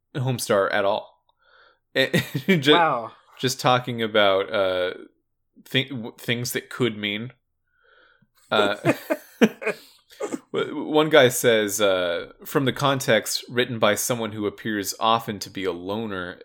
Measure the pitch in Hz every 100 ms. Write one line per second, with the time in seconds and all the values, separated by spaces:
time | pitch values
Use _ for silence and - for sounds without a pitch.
0 | _ - 131 120 - 104 95 104 98 104
1 | - _ _ _ _ _ _ _ _ 135
2 | 131 - - 139 160 180 135 160 165 127
3 | 110 - _ - 131 127 147 123 123 117
4 | 113 107 101 95 98 107 95 92 90 -
5 | - _ _ _ _ _ - 131 131 131
6 | 113 - - 120 123 - - - 120 107
7 | 104 104 120 - _ _ _ _ _ _
8 | _ _ _ _ - 107 101 104 - -
9 | - 311 - - 220 - 208 - - _
10 | _ - - - - - - 151 98 151
11 | 156 151 127 123 127 113 104 98 101 92
12 | 87 85 - - - 156 131 - 139 139
13 | - 110 - - - 120 123 113 107 104
14 | - 120 110 107 104 - 117 104 95 -
15 | 110 113 - 101 95 98 92 87 90 104
16 | 113 95 90 -